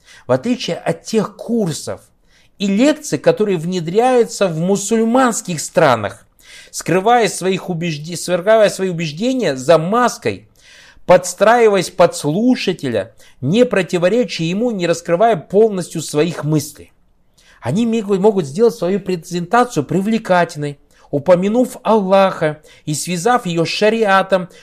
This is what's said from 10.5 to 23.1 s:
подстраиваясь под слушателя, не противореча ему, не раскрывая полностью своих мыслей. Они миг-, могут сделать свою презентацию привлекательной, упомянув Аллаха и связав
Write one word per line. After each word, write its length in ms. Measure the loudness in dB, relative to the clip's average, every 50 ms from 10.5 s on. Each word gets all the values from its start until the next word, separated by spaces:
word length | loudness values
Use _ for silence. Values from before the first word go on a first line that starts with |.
| _ _ _ -20 -20 -20 -20 -20 _ -18 2
подстраиваясь 840 | 4 4 4 4 0 -2 0 4 4 4 6 4 4 4 2 0 -2
под 260 | 0 2 2 2 2
слушателя, 1000 | -2 -4 -2 -2 2 2 2 2 2 0 -4 -4 -4 -4 -4 -2 -2 -4 -6 _ -20 -20 -20 -14 _
не 240 | -4 0 2 4 2
противореча 800 | 4 2 -2 -2 0 -2 0 2 2 2 2 0 -2 -4 -4 -4
ему, 280 | -4 -2 -2 -2 -2
не 140 | -2 -2 -2
раскрывая 500 | -2 -2 -2 -2 -2 0 2 2 2 2
полностью 680 | 0 -4 -2 2 2 2 4 2 -4 -6 -6 -8 -8
своих 420 | -8 -4 0 0 0 0 -2 -6 -4
мыслей. 500 | 0 0 0 -2 -4 -12 -20 -20 _ _ _ _ _ _ _ _ _ _ _ _ _ _ _
Они 260 | -6 -4 -2 -2 -2
миг-, 220 | 0 -2 -4 -2
могут 380 | -2 -2 2 2 2 2 2 -4
сделать 300 | -4 0 2 2 2 2
свою 240 | 0 -2 -2 -2 -2
презентацию 840 | -2 -4 -6 -6 -6 -8 -8 -6 -4 0 0 0 0 2 -2 -4 -4
привлекательной, 960 | -2 -2 -2 0 0 -2 -4 0 2 2 2 2 0 -4 -8 -8 -8 -10 -12 _ _ _ _ _ _
упомянув 680 | -6 -4 2 4 4 4 4 0 2 0 0 0 -4 -6 -2
Аллаха 800 | 0 2 2 2 2 4 4 4 2 0 -2 -2 -4 -4 -6 _ -20 -20 -12 _
и 80 | -6 -6
связав 520 | -6 -4 -6